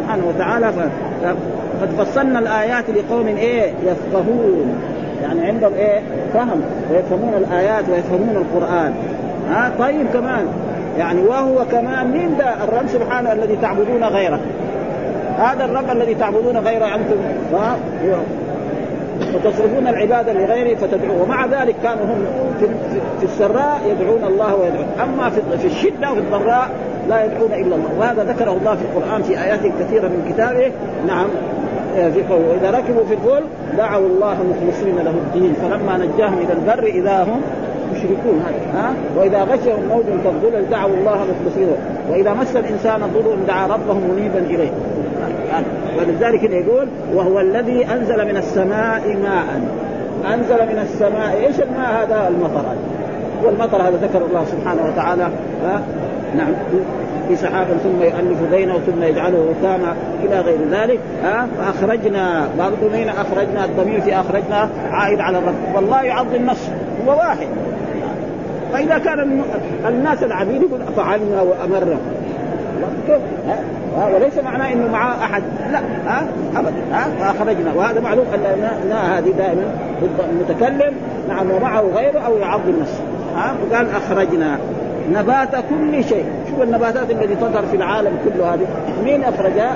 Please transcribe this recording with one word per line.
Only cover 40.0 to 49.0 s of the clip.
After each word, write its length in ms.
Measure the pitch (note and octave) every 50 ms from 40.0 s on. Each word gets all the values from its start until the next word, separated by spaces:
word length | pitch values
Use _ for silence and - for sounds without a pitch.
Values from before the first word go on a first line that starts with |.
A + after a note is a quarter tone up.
| A3 G#3 G3+ F3+ E3+
كالظلل 460 | F#3+ E3 D3+ F#3 A3+ A#3 G#3 F#3+ -
دعوا 200 | A3+ G#3 G3 G3
الله 260 | F#3+ F#3 G3 G#3+ G#3
مخلصين 520 | G3 G3 F#3 F3 - - F#3 - F#3+ F#3+ F3
له، 100 | C#3+ A2+ - - C#3+ C#3 - C#3
وإذا 220 | D#3+ F#3 G3 G#3 G3+
مس 220 | A#3+ C4 B3+ C4
الإنسان 440 | B3 G#3 G#3 G#3+ G3 - A3+ A3 G#3+ G#3+ F#3+ F3
ضر 240 | A3 A3 A3 A3 F#3+ F#3+ F#3+
دعا 200 | F#3 F#3 F#3+ F#3
ربه 260 | G#3 A3 - G#3 G3
منيبا 460 | G3 F#3 F3+ F#3 G3 G#3 G3+ F#3 F#3+
إليه". 320 | F3 D#3 E3+ E3 D#3+ - - - - - - D3+ C#3+ - - - - - - - - - - - - - - - - - - E3
ولذلك 440 | E3+ E3+ E3 D#3+ A3+ A#3 A#3 - G#3+
يقول: 440 | A3 F#3+ F3+ F3 G3 A#3 C4 C#4 B3+ - - - - E3+
"وهو 260 | F#3 F#3 F#3 F#3+ G3
الذي 460 | F#3 F#3+ G3 A#3 A#3+ A3+ B3 B3 B3 G3+ A3
أنزل 340 | B3+ A#3 G#3 A#3+ G#3+ G#3 G3+
من 100 | G3 F#3+
السماء 800 | E3 - F#3 F#3+ F#3+ F#3+ G3+ G#3+ A3 A3+ A3 A3